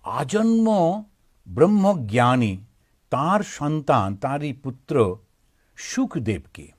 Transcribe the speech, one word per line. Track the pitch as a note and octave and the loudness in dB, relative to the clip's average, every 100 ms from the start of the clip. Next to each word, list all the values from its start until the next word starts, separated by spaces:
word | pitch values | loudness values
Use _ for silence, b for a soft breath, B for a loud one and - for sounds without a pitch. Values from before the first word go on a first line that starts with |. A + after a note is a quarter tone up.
আজন্ম | - - C#3 G#3 A3+ A3+ A3 G#3 E3 G3+ G#3+ _ _ _ - | -8 -8 -2 0 2 2 2 2 2 -2 -10 _ _ _ -10
ব্রহ্মজ্ঞানী, | F2+ F3+ G#3 F#3+ F#3 A2 A#2 A#2+ B2+ A2 F#2+ - _ _ _ _ | 2 4 6 4 2 0 2 4 4 0 -2 -12 _ _ _ _
তার | C3 D#3 G3+ | -4 0 0
সন্তান, | G3 - D3 D#3 C#3 C3 F#2+ G2 | -2 -6 -4 -4 0 0 0 -4
তারই | C3+ C#3+ D3 | -6 -4 -6
পুত্র | B2+ C3+ C3+ - D3+ G#2 F#2 _ _ _ _ _ - | -8 -10 -12 -2 0 0 -2 _ _ _ _ _ -20
সুখদেবকে। | - - C4 E3 A2 F#2 - - D2 | -8 -4 -4 -4 -4 -6 -8 -20 -20